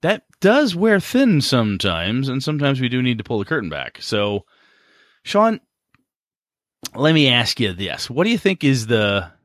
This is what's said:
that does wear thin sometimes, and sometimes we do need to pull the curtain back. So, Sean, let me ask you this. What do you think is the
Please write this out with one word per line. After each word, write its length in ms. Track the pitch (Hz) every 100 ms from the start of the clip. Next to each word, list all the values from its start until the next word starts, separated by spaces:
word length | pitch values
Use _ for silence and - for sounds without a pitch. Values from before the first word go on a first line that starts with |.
that 240 | 160 208 _ _
does 340 | 190 254 285
wear 240 | 170 220 202
thin 420 | - 247 269 160
sometimes, 840 | 131 127 110 98 98 82 87 120 135
and 140 | 131
sometimes 380 | 143 151 143 135
we 80 | 127
do 140 | 127
need 160 | 127 113
to 60 |
pull 140 | 104 113
the 60 |
curtain 240 | 98 156 92
back. 300 | 76 62 -
So, 460 | - 107 104 101 - _ _ _ _ _ _ _
Sean, 380 | - 202 220 214 _ _ _ _ _ _ _ _ _ _ _ _ -
let 180 | - 147
me 160 | 160 139
ask 320 | 120 120 -
you 140 | 107
this. 340 | 90 95 67 -
What 160 | 120
do 60 | 196
you 80 | 233
think 260 | 190 190
is 220 | 143 135 113
the 440 | 117 104 101 92 _